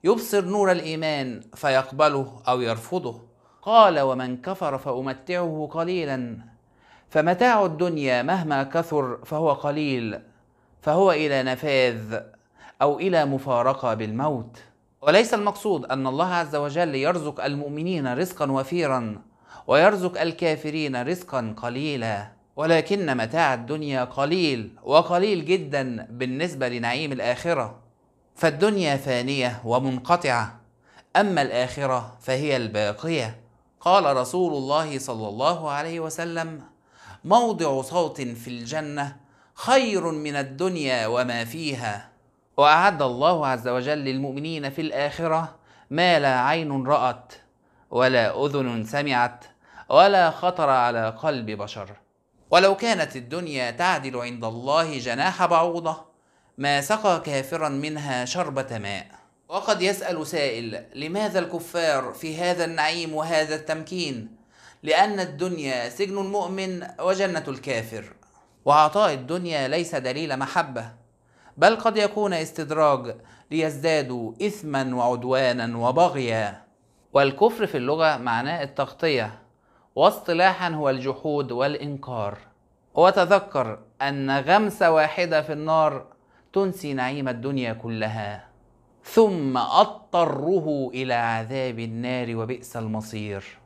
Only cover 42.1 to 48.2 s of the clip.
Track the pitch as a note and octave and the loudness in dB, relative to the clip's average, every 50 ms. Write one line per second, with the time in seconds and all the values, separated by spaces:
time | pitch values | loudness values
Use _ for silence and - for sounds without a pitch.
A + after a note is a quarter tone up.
42.1 | _ _ _ _ _ _ _ _ _ - C#3+ D3 D#3 E3 F3+ G3+ F3+ D3 C#3+ B2+ | _ _ _ _ _ _ _ _ _ 6 6 8 8 8 6 4 4 2 -2 -2
43.1 | A#2+ B2 C#3+ E3 F3+ D#3+ D3 C3+ C3 A#2 A#2 B2+ A#2+ B2+ B2 C#3+ D3+ D3+ C#3 C3+ | 0 2 2 2 2 2 0 -2 -2 -2 -2 -2 -2 -2 -2 -2 -4 -2 -2 -4
44.1 | C3 C3+ C#3 C#3 C3 C#3 D3 D#3+ E3 D#3 C#3+ C#3 C#3 - D#3 D#3 - C3+ C#3+ C#3+ | -4 -4 -4 -4 -6 -6 -8 -6 -6 -6 -8 -6 -6 -6 -6 -4 -2 -2 -2 -2
45.1 | C#3+ - E3 D#3+ D#3+ D#3+ E3 - - _ _ _ - _ _ _ C#3 D#3+ F3+ F3+ | -2 -4 -2 0 0 0 -2 -4 -12 _ _ _ -20 _ _ _ -2 2 4 4
46.1 | E3+ D3+ C#3+ C3+ C3 B2+ B2 C#3 D#3 E3 D#3+ D3 C#3 C3+ B2+ C3+ D3 C#3+ B2 B2+ | 4 4 4 4 2 4 2 2 0 0 -2 -2 -4 -2 2 2 2 4 2 0
47.1 | A#2 - - - - - _ _ _ _ _ _ _ _ _ _ - A#2+ B2+ C3 | -2 -4 -12 -20 -20 -20 _ _ _ _ _ _ _ _ _ _ 2 4 4 6
48.1 | C3 A#2+ | 6 4